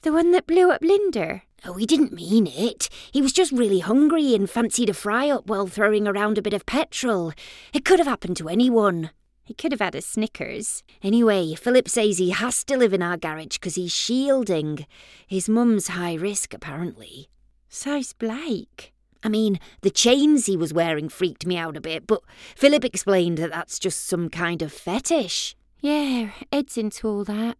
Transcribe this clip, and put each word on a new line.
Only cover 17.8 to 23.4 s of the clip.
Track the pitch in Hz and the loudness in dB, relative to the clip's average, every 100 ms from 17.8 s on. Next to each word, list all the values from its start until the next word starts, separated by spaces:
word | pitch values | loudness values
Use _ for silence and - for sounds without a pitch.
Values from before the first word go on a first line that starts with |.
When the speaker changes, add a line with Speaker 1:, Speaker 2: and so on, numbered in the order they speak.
| - 294 254 | -6 -4 -6
Speaker 1:
Blake. | - 226 226 320 214 - - - _ _ _ | -6 -6 -6 -4 -6 -6 -20 -20 _ _ _
Speaker 2:
I | 220 | -2
mean, | 214 220 190 - - | 0 0 -2 -6 -4
the | 190 | -2
chains | - 240 262 294 294 226 | 2 4 6 6 4 2
he | 190 | 0
was | 160 | 0
wearing | 160 165 156 151 | 0 0 -2 -4
freaked | - 180 - 175 | -4 -4 -4 -4
me | 175 | -4
out | 165 151 | -4 -8
a | |
bit, | 160 160 - | -10 -10 0
but | 214 _ - - - | -2 _ -20 -20 2
Philip | 277 294 | 4 4
explained | 254 - - 190 175 | 0 -4 2 2 2
that | 165 | 0